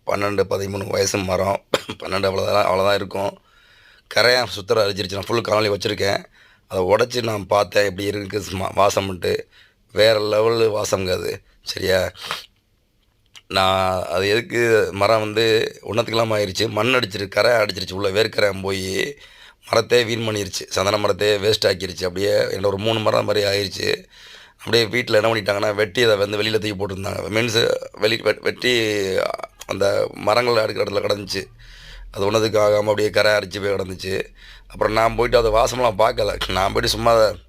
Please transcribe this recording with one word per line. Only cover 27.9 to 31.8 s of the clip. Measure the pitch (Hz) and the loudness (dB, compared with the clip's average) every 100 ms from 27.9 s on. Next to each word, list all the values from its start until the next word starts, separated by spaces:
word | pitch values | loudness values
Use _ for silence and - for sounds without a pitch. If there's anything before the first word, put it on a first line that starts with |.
| - | -4
வெளி-, | 107 113 | -2 0
வெ-, | 107 - | -2 -2
வெட்டி | 101 101 127 120 110 104 95 95 - - - - - | -2 -2 0 0 0 0 -2 -2 -2 -4 -12 -14 -8
அந்த | 98 98 101 104 | -2 0 0 -2
மரங்கள் | - 101 110 123 117 107 | -4 0 2 2 2 0
அடுக்கிற | 104 | -2
இடத்துல | 101 98 | -2 -2
கிடந்துச்சு. | 104 104 95 95 - - - - | -2 -4 -4 -8 -8 -14 -20 -20